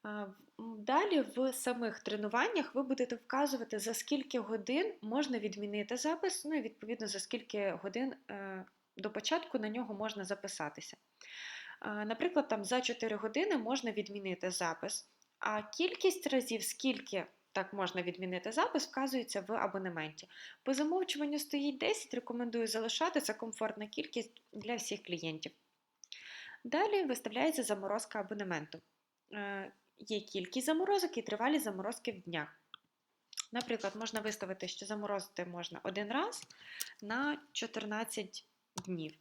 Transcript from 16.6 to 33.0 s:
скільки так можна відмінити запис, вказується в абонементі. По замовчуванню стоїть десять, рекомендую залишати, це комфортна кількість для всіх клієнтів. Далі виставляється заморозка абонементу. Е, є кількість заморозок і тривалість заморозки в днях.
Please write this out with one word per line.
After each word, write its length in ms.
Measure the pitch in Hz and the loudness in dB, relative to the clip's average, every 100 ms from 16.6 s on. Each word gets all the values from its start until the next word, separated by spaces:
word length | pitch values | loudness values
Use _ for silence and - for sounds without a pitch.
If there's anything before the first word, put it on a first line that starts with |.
скільки 640 | - - 269 214 - 190 - _ _ | 0 2 2 2 0 -2 -2 _ _
так 220 | 196 190 | -2 -2
можна 280 | 202 180 185 | 0 2 2
відмінити 500 | 175 180 185 180 214 | -2 -2 -2 0 0
запис, 360 | 254 453 - - | 4 4 4 0
вказується 540 | - 269 262 226 202 | 0 2 0 0 -4
в 100 | 185 | 0
абонементі. 760 | 226 - 196 185 165 156 151 - - - - | 0 2 0 -2 -2 -4 -6 -16 -16 -16 -4
По 100 | - | 0
замовчуванню 680 | 269 302 359 370 294 294 294 | 2 4 4 2 0 0 0
стоїть 380 | 294 285 285 269 | 0 2 2 2
десять, 360 | 330 440 - | 2 2 0
рекомендую 540 | 240 - 240 240 233 226 | -4 -2 -4 0 0 2
залишати, 540 | 220 226 - 330 320 | 2 0 2 4 4
це 120 | 220 | 2
комфортна 540 | 214 226 - 220 208 214 | -2 -6 -2 -2 -2 -6
кількість 540 | - - 240 226 - _ | -4 -2 -4 -4 -10 _
для 220 | 214 202 | -8 -4
всіх 280 | 233 226 202 | -2 -2 -4
клієнтів. 480 | - 175 165 156 151 _ _ _ _ _ - - - - - - | -2 -2 -2 -4 -8 _ _ _ _ _ -16 -14 -12 -12 -14 -12
Далі 400 | 240 294 415 415 | 0 4 6 4
виставляється 600 | 311 247 220 226 302 262 | 4 0 -2 2 4 4
заморозка 560 | 226 202 196 214 - 214 | 0 0 0 -2 -2 -4
абонементу. 600 | 196 208 190 165 156 165 _ _ _ _ _ | -4 -4 0 -2 -2 -12 _ _ _ _ _
Е, 380 | 208 202 196 196 - _ _ | -8 -6 -6 -8 -14 _ _
є 200 | 208 208 | -2 -2
кількість 460 | 208 196 180 262 | -2 -6 -2 0
заморозок 520 | 254 320 381 403 349 240 | 2 4 4 4 4 -2
і 40 | |
тривалість 420 | 226 208 247 302 | -2 2 4 4
заморозки 480 | 214 190 196 247 - | 2 -2 -4 -4 -6
в 100 | 190 | -6
днях. 380 | 175 165 147 - _ - _ _ | -4 -4 -4 -10 _ -20 _ _